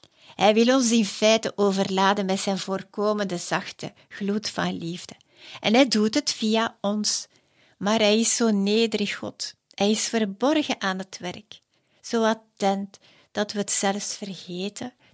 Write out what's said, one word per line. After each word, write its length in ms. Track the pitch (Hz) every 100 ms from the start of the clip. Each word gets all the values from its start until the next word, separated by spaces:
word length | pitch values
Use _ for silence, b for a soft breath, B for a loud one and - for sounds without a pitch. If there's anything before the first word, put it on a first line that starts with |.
| b b b
Hij 200 | b 196
wil 200 | 220 233
ons 160 | 269 233
in 160 | 233 196
feite 460 | - 214 220 202 -
overladen 720 | 202 190 196 190 196 208 190
met 140 | 190
zijn 180 | - 190
voorkomende 800 | - 190 - - 208 208 196 175
zachte 560 | - 170 - - - _ b
gloed 420 | - 202 208 -
van 280 | - 175 185
liefde. 360 | 165 175 - - B B B B
En 140 | -
hij 140 | 233 269
doet 260 | 214 214
het 180 | 294 285
via 440 | - 220 220 226 -
ons. 460 | 202 208 208 - - b b b b b
Maar 200 | 196 220
hij 220 | 208 220
is 160 | 226 -
zo 140 | 226
nederig 640 | 202 196 220 226 208 202
God. 400 | - 208 - - - _
Hij 160 | - 202
is 180 | 220 -
verborgen 720 | 226 214 196 254 311 294 -
aan 180 | 196 190
het 200 | 185 -
werk. 400 | 180 208 - - _ _ _ _
Zo 240 | - 233
attent 760 | 220 220 _ - 196 196 196 - b b b
dat 200 | 202 208
we 60 | 208
het 120 | 202
zelfs 460 | - 196 202 - -
vergeten, 760 | 196 175 - 180 202 - 247 - b